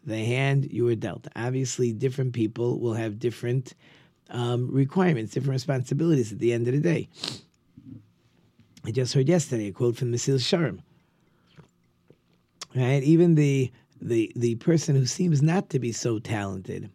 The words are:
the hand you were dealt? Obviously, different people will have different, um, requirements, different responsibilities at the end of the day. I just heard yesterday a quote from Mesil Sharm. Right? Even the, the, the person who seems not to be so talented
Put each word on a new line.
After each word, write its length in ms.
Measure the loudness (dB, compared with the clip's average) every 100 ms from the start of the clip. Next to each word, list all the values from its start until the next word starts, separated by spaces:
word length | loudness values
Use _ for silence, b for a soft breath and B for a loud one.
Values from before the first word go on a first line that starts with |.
the 200 | -6 -4
hand 440 | -2 0 2 0 0
you 140 | -2
were 100 | 0
dealt? 320 | 0 -4 -8 -12
Obviously, 580 | -6 -4 -2 -4 0 -2
different 400 | 0 -4 -2 -4
people 460 | 0 -2 0 -2 0
will 160 | -2
have 240 | -2 -4 -4
different, 560 | -6 -4 -2 -2 -4 -16 b b b b _
um, 400 | -6 -2 -2 0
requirements, 640 | 0 0 2 2 2 -2
different 220 | -4 -2
responsibilities 800 | -4 -2 -4 -2 -2 2 2 2
at 60 | 0
the 140 | 0
end 160 | 0 0
of 60 |
the 60 | 0
day. 280 | 2 0 -2 B B B B _ _ -20 -20 -20 _ _ _ _ _ _ _ -16 -6
I 60 |
just 200 | -2 0
heard 160 | 2 4
yesterday 380 | 2 2 -4 -4
a 60 |
quote 240 | -2 -2 0
from 160 | -2
Mesil 240 | -2 0 0
Sharm. 440 | 2 0 0 -4 -16 b b b b b b b -20 _ _ _ _ _ _ _ _ _ -8
Right? 280 | -2 2 2
Even 320 | 6 6 8
the, 380 | 6 6 2 0 b b -14
the, 320 | -2 0 0 0
the 180 | -2
person 400 | 0 2 2 4
who 100 | 2
seems 380 | 2 0 2 4
not 280 | 4 2 -2
to 100 | -4
be 100 | -4
so 300 | -4 -2 -4
talented 680 | -2 -4 -4 -6 -10 -10 -12